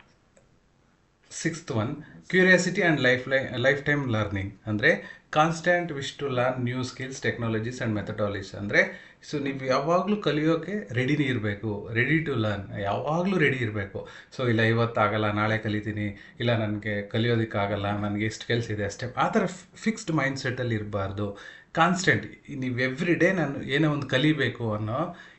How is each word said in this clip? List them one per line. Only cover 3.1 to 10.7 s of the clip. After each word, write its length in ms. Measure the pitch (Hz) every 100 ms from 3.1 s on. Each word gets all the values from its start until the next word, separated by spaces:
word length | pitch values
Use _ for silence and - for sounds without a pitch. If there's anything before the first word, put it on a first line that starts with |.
| 127 135
li-, 340 | 135 117 117
lifetime 440 | 131 143 147 147 131
learning. 420 | 107 104 98 98 - -
ಅಂದ್ರೆ 540 | 107 143 202 - - _
constant 560 | 156 160 160 180 175 165
wish 300 | 139 131 -
to 100 | 143
learn 380 | 123 127 123 120
new 160 | 127 127
skills, 320 | - 131 -
technologies 640 | 117 107 117 110 110 87 120
and 140 | 104
methodologies. 580 | 92 98 104 98 - 101
ಅಂದ್ರೆ, 540 | 101 151 196 - - - -
so, 120 | 151
ನೀವು 220 | 139 135 131
ಯಾವಾಗ್ಲೂ 520 | 131 147 180 190 208
ಕಲಿಯೋಕೆ 760 | 160 147 156 165 165